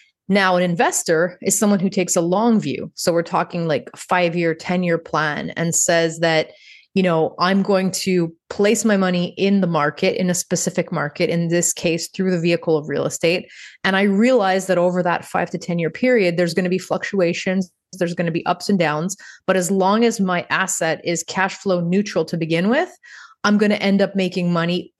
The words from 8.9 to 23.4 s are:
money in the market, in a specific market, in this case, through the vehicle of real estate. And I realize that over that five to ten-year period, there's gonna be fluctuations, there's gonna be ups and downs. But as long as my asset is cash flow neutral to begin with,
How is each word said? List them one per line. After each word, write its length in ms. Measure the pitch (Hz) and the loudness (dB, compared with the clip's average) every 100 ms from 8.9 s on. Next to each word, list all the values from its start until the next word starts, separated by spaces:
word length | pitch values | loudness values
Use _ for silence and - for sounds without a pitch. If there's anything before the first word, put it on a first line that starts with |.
| 196 | 2
money 380 | 185 180 175 - | 2 0 -2 -2
in 240 | 196 196 | 2 2
the 60 | 175 | 2
market, 500 | 160 147 151 220 - | 2 0 0 0 0
in 140 | 180 | 0
a 40 | |
specific 580 | 175 - 175 180 175 170 | -2 -2 -4 -2 -4 -4
market, 360 | 165 143 - 170 | -4 -4 -2 -2
in 200 | 170 170 | 0 0
this 240 | 175 170 | 0 0
case, 360 | - 175 165 - | -2 -2 -2 -4
through 220 | - 190 | -4 -2
the 100 | 175 | 0
vehicle 380 | 170 170 - 156 | 0 0 2 0
of 100 | 151 | 0
real 160 | 143 | -2
estate. 460 | - - 165 180 - - - - | -2 -2 0 0 -4 -18 -20 -4
And 140 | 190 190 | 0 2
I 60 | |
realize 680 | 202 196 240 254 190 190 185 | 2 4 4 4 2 0 0
that 100 | 175 | 2
over 240 | 180 180 | 2 2
that 220 | 175 165 | 0 -2
five 260 | - 175 170 | -2 -4 -2
to 80 | 170 | -4
ten-year 320 | - 170 156 | -4 -2 -2
period, 460 | - 254 247 180 170 | 0 2 4 2 2
there's 180 | 170 | 0
gonna 160 | 175 180 | 0 -2
be 80 | 185 | -2
fluctuations, 920 | - 170 - 196 170 175 190 190 180 _ _ 190 | -2 -6 -2 0 0 0 -2 -2 -4 _ _ -6
there's 160 | 170 | -4
gonna 160 | 175 170 | -2 -4
be 160 | 165 - | -2 -2
ups 220 | 180 - | -4 0
and 100 | 196 | 0
downs. 380 | 156 151 180 - - - - | 0 0 -4 -8 -16 -8 -2
But 100 | 190 | 0
as 160 | 175 | 0
long 320 | 190 185 214 | 2 2 2
as 160 | 233 220 | 2 0
my 260 | 185 175 - | 0 -2 -2
asset 500 | 156 185 - 160 151 | -2 -2 -2 -2 -2
is 200 | - 170 | -4 -4
cash 320 | - - 190 - | -4 -2 -2 -2
flow 240 | 196 180 | -2 -2
neutral 440 | 170 190 208 185 160 | 0 0 0 -2 -2
to 120 | 170 | -4
begin 320 | 160 165 196 | -2 0 2
with, 200 | 277 359 - - - - _ | 0 -2 -8 -20 -20 -20 _